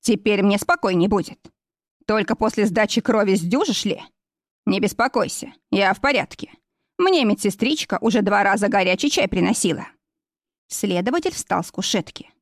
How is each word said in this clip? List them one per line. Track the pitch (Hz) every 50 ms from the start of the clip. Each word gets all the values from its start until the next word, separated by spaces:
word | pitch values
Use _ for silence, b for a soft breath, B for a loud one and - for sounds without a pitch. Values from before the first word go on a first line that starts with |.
Теперь | _ - 214 - - 214 208 202
мне | 190 202 202
спокойней | 202 - - 349 349 - 196 185 175 165 214
будет. | 214 196 165 - - _ _ - _ _ _ _ _ _ _ _ _ _ _
Только | - 214 220 208 - 220
после | - 220 214 - - 208
сдачи | 208 170 220 214 202 - 233
крови | - - 233 220 202 185 190
сдюжишь | 180 160 175 196 277 427 359 208 - -
ли?" | 208 - - - - _ _ _ _ _ _ _ _ _ _ _
"Не | 208 190 196
беспокойся, | 202 202 - - 226 254 - 247 185 - - - - - - _ _ _
я | - 196 196 190
в | 202 -
порядке. | - 285 285 226 147 - - - - - - _ _ _ _ _ _ _ _ -
Мне | 359 381 381 330 254
медсестричка | 214 208 - - 208 185 - 226 269 302 302 - _ - -
уже | - 226 190 247
два | 208 208 208 202
раза | 202 202 196 196 202 196
горячий | 233 202 185 185 180 185 - 285
чай | - - 311 -
приносила". | - 185 175 185 226 - - 185 147 - 190 - _ _ _ _ _ _ _ _ _ _ _ _ _ _ _ _
Следователь | - - - 202 190 175 180 233 254 349 320 -
встал | - - - _ 185 180
с | 160 -
кушетки. | _ - - - - - - - - - - _ _ _